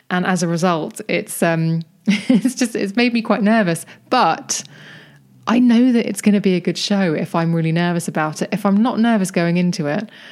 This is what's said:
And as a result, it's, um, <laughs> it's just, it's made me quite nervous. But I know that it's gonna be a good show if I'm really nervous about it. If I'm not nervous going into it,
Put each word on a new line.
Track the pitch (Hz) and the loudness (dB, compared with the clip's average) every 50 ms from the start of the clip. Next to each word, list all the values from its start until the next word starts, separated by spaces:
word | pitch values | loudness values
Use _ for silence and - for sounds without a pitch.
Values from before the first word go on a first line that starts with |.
| _ _ | _ _
And | 185 180 180 | -4 -2 0
as | 196 185 170 | 0 0 0
a | 175 170 | 0 -2
result, | 170 165 170 185 170 156 160 - - - - - | -2 0 0 0 0 0 -2 -6 -8 -10 -6 -4
it's, | 180 175 196 - - - | -4 -4 -4 -6 -4 -2
um, | 190 170 165 160 165 165 165 165 165 - _ | 0 0 0 0 0 0 -2 -2 -4 -8 _
<laughs> | _ _ | _ _
it's | - 202 208 - - 262 190 - 262 - | -2 -2 -2 2 2 2 2 2 0 -2
just, | - 254 226 - | -2 -4 -2 -2
it's | - - 196 196 | -4 -6 -4 0
made | 240 240 247 240 | 0 0 2 0
me | 233 | -2
quite | 220 - 208 247 | 0 0 -2 0
nervous. | 202 208 226 226 208 175 165 160 - - - - _ _ | 2 2 2 2 2 0 -2 -4 -6 -14 -20 -20 _ _
But | 247 254 214 - - - - - - - - - - - - - - - - - - - _ _ _ - - | 0 2 2 2 0 -2 -4 -8 -8 -8 -8 -12 -20 -20 -20 -20 -20 -20 -20 -20 -20 -20 _ _ _ -12 -4
I | - 220 247 | 0 2 4
know | 254 240 233 226 247 262 | 4 4 4 4 4 4
that | 240 233 - - | 2 2 0 -2
it's | 208 - | -6 0
gonna | - 214 202 202 | 2 2 2 4
be | 185 196 185 | 2 2 0
a | 175 | 0
good | 175 196 170 - | 0 -2 -4 -4
show | - - 208 196 190 170 151 | -4 -2 0 0 0 0 0
if | 165 170 - - | -2 -4 -2 -2
I'm | 170 165 165 165 | -2 0 0 0
really | 165 160 165 | 0 0 0
nervous | 160 170 175 175 170 170 - - | 0 0 0 0 0 -2 -4 -4
about | - 156 143 151 160 - | -4 -2 -2 -2 -4 -6
it. | 185 - | -6 -4
If | - 196 - | -4 -2 0
I'm | 202 196 | 2 2
not | 208 220 254 - 214 | 2 2 2 2 0
nervous | 226 233 226 208 190 180 | 2 2 2 2 0 0
going | - 180 170 170 170 | 0 0 0 2 2
into | 180 180 175 170 - 151 | 2 0 0 0 -2 -2
it, | 143 147 - 220 - - - - - | -2 -2 -4 -6 -8 -14 -20 -20 -20